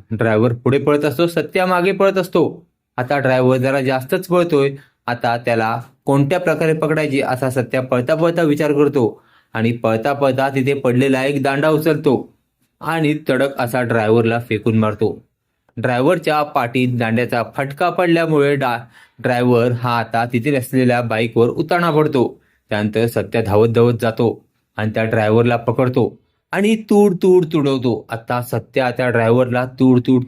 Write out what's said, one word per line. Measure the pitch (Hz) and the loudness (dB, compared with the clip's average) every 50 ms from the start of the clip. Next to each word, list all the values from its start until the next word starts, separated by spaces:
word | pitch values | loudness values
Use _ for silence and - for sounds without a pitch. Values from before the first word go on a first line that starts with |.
| - - | -12 -8
ड्रायव्हर | 113 101 117 113 107 107 117 123 117 | -4 -2 0 0 2 2 2 0 0
पुढे | - - 123 135 | -2 -2 0 0
पळत | 139 135 147 147 147 147 | 0 2 0 0 0 0
असतो, | 147 127 151 170 | -2 -2 0 -2
सत्या | 170 - 160 147 151 - 190 185 | -2 -2 -4 -4 -2 -2 -2 0
मागे | 185 185 175 175 196 | 0 0 0 0 0
पळत | 185 190 196 196 190 | 0 0 0 0 0
असतो. | 190 175 185 - 175 139 - - - - _ _ _ _ _ - | 0 -2 0 0 0 0 0 -2 -10 -20 _ _ _ _ _ -8
आता | 131 127 127 143 143 | -6 -4 -2 -2 0
ड्रायव्हर | 127 127 127 127 127 127 131 | 0 0 2 2 4 2 2
जरा | 127 127 135 135 143 | 2 0 0 0 0
जास्तच | 127 131 131 127 127 139 190 180 185 | 0 0 -2 -2 -2 -4 -4 -4 -2
पळतोय. | - 175 180 170 175 156 139 139 139 139 139 - _ _ _ - | 0 0 0 2 2 2 0 0 0 -4 -8 -18 _ _ _ -8
आता | 123 120 120 - 120 117 | -8 -6 -2 -2 -2 -2
त्याला | 120 123 123 117 113 110 113 117 123 - - _ _ - | -2 -2 -2 0 0 0 -2 -4 -6 -8 -14 _ _ -2
कोणत्या | 139 139 139 139 143 180 180 | 0 2 2 2 0 0 -2
प्रकारे | 180 165 156 151 170 160 156 | 0 -2 0 0 0 0 0
पकडायची | 156 160 151 160 156 151 143 131 139 | 0 0 -2 -2 -2 -2 -2 -2 -2
असा | - - 131 123 139 127 | -2 -2 -2 -2 -2 -2
सत्या | 127 131 120 - - 131 | -2 -2 -4 -2 -4 -4
पळता | 131 131 131 123 123 - 160 | -2 0 -2 -2 0 0 0
पळता | 156 170 170 170 170 | 0 0 0 0 2
विचार | 170 147 143 147 156 147 | 0 0 0 0 0 0
करतो | 139 143 147 143 135 135 117 104 - - _ _ _ _ _ _ - | 2 2 2 2 2 2 0 0 -2 -6 _ _ _ _ _ _ -6
आणि | 113 110 117 | -2 -2 -2
पळता | 117 117 - 110 113 113 113 143 139 | -2 -2 -2 0 0 0 -2 -2 -2
पळता | 123 139 135 127 135 135 139 | 0 0 0 0 0 -2 -2
तिथे | 135 135 123 139 139 | -2 -2 0 0 -2
पडलेला | 139 - 123 120 123 139 135 131 131 135 | 0 0 0 2 2 2 2 2 0 0
एक | 139 143 139 131 | -2 -2 -2 -2
दांडा | 139 135 143 151 156 | -2 0 0 0 0
उचलतो | 156 143 156 165 151 156 156 143 120 107 - - _ _ _ _ _ _ _ _ _ - | 0 2 2 0 0 2 2 0 0 0 -2 -8 _ _ _ _ _ _ _ _ _ -10
आणि | - 151 165 165 156 147 151 151 - - | -6 -4 -2 0 0 0 -2 -2 -2 -2
तडक | 131 127 139 139 139 - | 0 0 0 -2 -2 -4
असा | 127 120 131 127 | -4 -4 -2 -2
ड्रायव्हरला | 123 117 117 113 107 110 113 117 110 113 117 120 | -2 0 0 0 2 4 4 4 4 2 0 -2
फेकून | 117 - 113 101 - 117 110 | -4 -4 -4 -2 -2 0 0
मारतो. | 110 110 107 101 - 110 101 - - - _ _ _ _ _ _ _ _ _ - | 2 0 0 0 -2 -2 -2 -4 -6 -16 _ _ _ _ _ _ _ _ _ -10
ड्रायव्हरच्या | 117 110 123 123 123 131 160 180 170 151 165 151 151 147 | -6 -4 -2 0 0 2 2 0 0 0 -2 0 -2 -2
पाठीत | 147 - 139 120 120 127 127 127 127 123 | -2 -2 -4 -2 -2 -2 0 0 0 0
दांड्याचा | 117 117 113 113 123 120 117 131 117 110 - - | -2 -2 0 0 0 -2 -2 -2 -4 -4 -4 -4
फटका | - 139 139 139 - 180 170 | -6 -6 -6 -4 -4 -2 -2
पडल्यामुळे | - 185 180 170 165 165 165 160 156 143 139 143 143 | 0 0 0 2 2 0 0 0 2 2 2 2 0
डा-, | 139 135 123 117 120 123 - _ - - _ _ - | 0 -2 -2 -4 -6 -8 -14 _ -20 -20 _ _ -6
ड्रायव्हर | 113 127 123 123 123 123 123 117 117 127 | -4 -2 0 0 2 2 4 4 2 2
हा | 120 117 123 123 120 | 0 -2 -4 -2 -2
आता | 117 113 - - 113 120 | -2 -2 -2 -2 -4 -2
तिथे | 123 123 120 113 147 143 | -2 -2 -2 -2 0 -2
असलेल्या | 127 123 - 127 127 127 123 120 120 | -2 -2 -2 0 0 2 2 2 0
बाईकवर | 117 113 113 110 120 110 - 120 117 120 | 0 -2 -2 -2 -2 0 2 2 2 2
उताना | - 160 160 160 185 175 175 165 | 0 -2 -2 -2 0 0 0 2
पडतो. | 147 156 151 147 135 127 117 - - _ _ _ _ _ _ - | 2 2 2 2 2 0 0 0 -4 _ _ _ _ _ _ -6
त्यानंतर | 107 104 104 101 104 110 117 | -4 -2 -2 -2 0 0 0
सत्या | 117 - 110 92 - - 117 | 0 -2 -4 -4 -2 -2 -2
धावत | 107 95 104 107 113 | 0 2 2 4 4
धावत | 117 113 117 117 120 123 110 | 4 4 4 4 4 2 0
जातो | 120 113 - - 117 107 - - _ _ _ _ _ _ - | -2 -2 0 0 0 0 -2 -4 _ _ _ _ _ _ -8
आणि | 135 113 107 101 | -6 -4 -4 -2
त्या | 113 113 | -2 -2
ड्रायव्हरला | 110 110 110 107 107 110 117 117 120 120 | 0 0 0 2 4 4 4 4 2 2
पकडतो | 117 - 123 120 - 127 123 127 131 110 - - - _ _ _ _ _ - | 0 -2 -2 0 0 0 0 2 0 0 0 -2 -8 _ _ _ _ _ -6
आणि | 160 185 208 220 226 | -4 0 0 0 0
तूड | 220 - - 214 208 208 202 175 | 0 0 2 4 4 4 4 2
तूड | 170 202 185 185 180 165 | 2 2 4 4 4 2
तुडवतो. | 156 170 151 139 139 135 131 120 123 107 - - - | 2 -2 0 0 0 0 0 0 -2 -2 -2 -6 -10
आता | 117 117 - - 123 123 | -12 -10 -6 -6 -6 -4
सत्या | 120 - 123 113 - - - 135 127 123 | -4 -4 -6 -6 -6 -4 -2 -2 -2 -2
त्या | 117 - 127 123 | -2 -2 -2 0
ड्रायव्हरला | 117 117 113 113 120 127 127 117 123 123 127 | 0 2 2 2 4 2 2 0 0 -4 -4
तूड | 127 - - 131 127 127 123 | -4 -2 2 4 4 4 4
तूड | 123 131 131 123 123 | 4 2 0 0 0